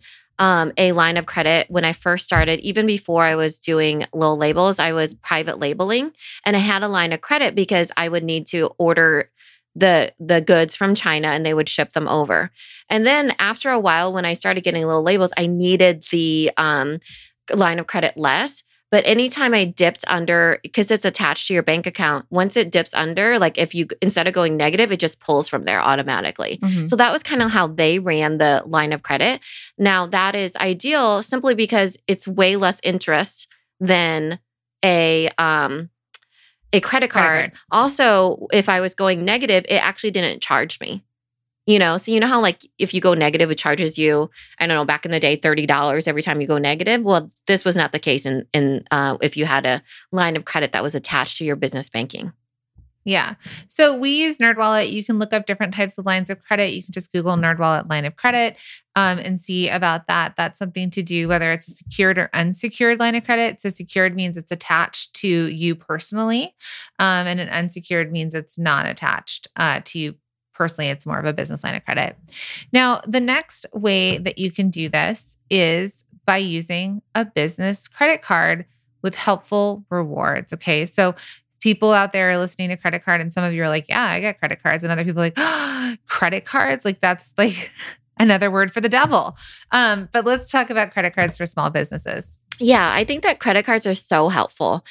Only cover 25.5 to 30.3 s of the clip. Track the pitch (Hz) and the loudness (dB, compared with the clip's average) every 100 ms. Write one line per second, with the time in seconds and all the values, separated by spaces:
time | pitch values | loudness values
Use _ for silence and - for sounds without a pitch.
25.5 | 139 - 98 - 139 139 113 76 - - | -2 0 2 2 2 0 -2 -2 -4 -6
26.5 | - 196 185 160 226 240 196 - 262 226 | -4 -2 -2 0 2 2 2 -2 -2 0
27.5 | 214 160 160 160 180 180 156 151 156 151 | 0 0 2 2 2 0 0 0 2 2
28.5 | 143 - 160 151 151 - 139 202 269 - | 2 0 -2 0 -2 -2 0 0 -2 -8
29.5 | - - - 202 185 175 190 190 | -20 -12 -2 2 2 0 0 0